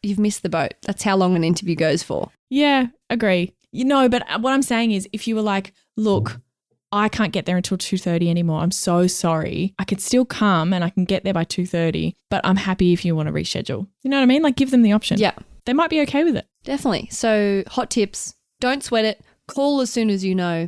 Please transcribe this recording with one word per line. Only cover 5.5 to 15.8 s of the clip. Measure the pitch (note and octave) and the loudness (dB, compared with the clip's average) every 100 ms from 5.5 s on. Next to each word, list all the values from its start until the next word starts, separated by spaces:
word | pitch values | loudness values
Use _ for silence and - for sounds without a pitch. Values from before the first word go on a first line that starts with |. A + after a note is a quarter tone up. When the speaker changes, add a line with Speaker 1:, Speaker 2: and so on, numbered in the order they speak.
| G3 G3 _ _ - | -2 -4 _ _ -2
Speaker 2:
"Look, | G#3+ G3 G#2+ - _ _ _ _ _ | 0 2 0 -8 _ _ _ _ _
I | G3+ G#3+ | 0 0
can't | - G3+ | 0 -2
get | F#3+ - | -2 -2
there | F3+ | -2
until | F#3 F#3 | -2 -4
two | - F#3 | -2 -4
thirty | F3+ E3+ E3+ | 0 0 2
anymore. | E3+ E3+ D#3 | 0 0 0
I'm | E3+ | -2
so | - - F3 F3+ | -2 0 2 2
sorry. | - F3 D#3+ - - F#3+ - | 0 -2 -2 -2 -4 -4 -4
I | G3 | -6
could | G3 | -4
still | - B3+ B3+ | 0 2 2
come | - G#3 F3 D#3+ | 0 2 2 2
and | F#3 | 0
I | F3 | 0
can | - F3+ | -2 -2
get | F#3+ | -2
there | G3 | -2
by | F3+ E3 | -2 -2
two | - F3+ | -4 -4
thirty, | E3+ E3 D#3+ D#3+ - _ | -2 -2 -2 -4 -6 _
but | G3 | -2
I'm | - F#3+ | 2 0
happy | G3 F#3 F3+ | 0 2 2
if | F3 F3 | 2 0
you | D#3+ | -2
wanna | D3+ | -2
reschedule." | D3+ D#3+ - - - G3 _ | -4 -6 -6 -6 -8 -8 _
You | C4 | -2
know | C#4 | 2
what | |
I | B3+ | 4
mean? | C4+ | 4
Like, | D#4 B3 | 2 2
give | C4+ | 2
them | B3+ | 4
the | A3+ | 6
option. | G#3 - G3+ | 4 2 0
Speaker 1:
Yeah. | G3+ - - - - | 0 -2 -20 -12 -2
Speaker 2:
They | |
might | C#4 | 0